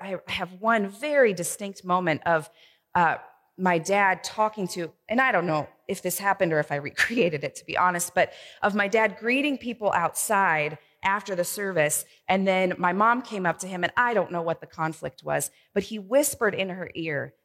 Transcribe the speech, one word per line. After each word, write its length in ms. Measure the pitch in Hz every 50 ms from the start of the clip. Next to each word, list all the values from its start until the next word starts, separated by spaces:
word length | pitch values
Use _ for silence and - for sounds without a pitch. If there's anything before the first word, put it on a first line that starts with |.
I 180 | 190 196 190 170 - -
have 220 | - - 180 175 185 180
one 260 | 208 226 233 214 202 196
very 460 | 196 - 277 302 294 277 254 220 190
distinct 500 | 165 170 - - - 208 196 196 - -
moment 380 | 180 180 185 180 165 151 - -
of, 240 | 170 170 156 151 - _ _ - _ _ _ _ _ -
uh, 220 | 180 170 156 131 - - - _ _ _ _ _ -
my 180 | 185 185 175
dad 480 | 165 151 185 196 202 202 190 185 185 -
talking 420 | - - 220 214 214 - 220 185 175
to, 220 | - 190 170 156 - _ _ -
and 100 | 226 254
I 100 | 262 262
don't 160 | 202 180 175
know 220 | 190 156 151 139 - _ _ _ -
if 120 | 190 -
this 180 | - 180 - -
happened 360 | 196 196 190 - 185 165 160
or 40 | 151
if 140 | 151 -
I 40 | 147
<laughs> 140 | 143 143 -
recreated 540 | - - - - 233 254 175 175 151 139 151
it, 100 | 139 -
to 100 | - -
be 100 | - -
honest, 380 | - 175 180 175 170 175 - -
but 180 | 185 160 - - - - - - -
of 120 | - 208 196
my 140 | 208 202 196
dad 300 | 214 220 220 214 - -
greeting 400 | 214 233 247 277 285 294 269 233
people 340 | - 247 226 - 214 196
outside 840 | - 180 170 156 - - - - 214 196 196 180 160 156 147 151 156 - _ _ _ -
after 320 | - 190 196 208 - 208 190
the 100 | 175 175
service. 600 | - - 208 202 190 185 160 151 151 - - - - _ _ _ -
And 200 | 185 196 190 190
then 240 | 185 185 185 185 180 -
my 160 | 180 175 180
mom 260 | 196 214 233 240 247
came 240 | 240 - 220 196 185
up 140 | 170 165 -
to 100 | - 190
him, 160 | 190 180 180
and 80 | - -
I 200 | - 247 240 233
don't 180 | 196 170 -
know 80 | 175 170
what 220 | 165 165 160 -
the 40 | -
conflict 560 | - - 170 160 160 151 - 151 147 - -
was, 280 | - 147 147 147 143 - _ _ _ _ -
but 80 | 202
he 160 | 196 - 220 214
whispered 560 | 190 185 247 285 294 285 - - 233 208 -
in 160 | - 190 190
her 200 | 175 190 175 - -
ear. 400 | - 160 160 147 139 127 143 - _